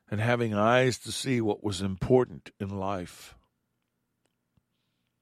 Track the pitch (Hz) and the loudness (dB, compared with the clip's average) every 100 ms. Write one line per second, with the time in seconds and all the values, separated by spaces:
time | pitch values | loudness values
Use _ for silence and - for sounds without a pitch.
0 | _ 104 113 120 120 104 107 123 127 113 | _ -2 0 0 0 2 4 4 4 0
1 | - - 131 123 113 101 104 90 98 95 | -6 -8 -2 0 0 -2 -4 -4 -4 -4
2 | - 127 123 71 - - 98 98 95 101 | 4 4 4 -4 -18 -10 -8 -6 -4 -6
3 | 87 - - - _ _ _ _ _ _ | -8 -14 -20 -20 _ _ _ _ _ _
4 | _ _ _ _ _ _ _ _ _ _ | _ _ _ _ _ _ _ _ _ _
5 | _ _ | _ _